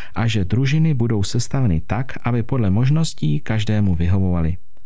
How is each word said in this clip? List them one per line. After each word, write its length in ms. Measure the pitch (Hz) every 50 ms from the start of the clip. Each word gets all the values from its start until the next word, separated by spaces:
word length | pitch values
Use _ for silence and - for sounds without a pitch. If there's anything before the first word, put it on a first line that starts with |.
| - - -
a 120 | - 113
že 180 | 117 110 107 92
družiny 480 | 90 104 117 135 135 147 156 160 160 147
budou 300 | 117 117 117 113 104 98
sestaveny 580 | - - 123 - - - 139 131 107 82 78 -
tak, 300 | - 95 113 131 - - - -
aby 200 | 127 120 120 113
podle 260 | - 139 127 110 95
možností 680 | 92 110 127 131 147 160 160 - - - 156 151 147 76
každému 560 | - - 110 110 107 107 107 107 104 98 87
vyhovovaly. 640 | 82 85 87 95 98 95 92 90 87 82 80 82 - - - - - -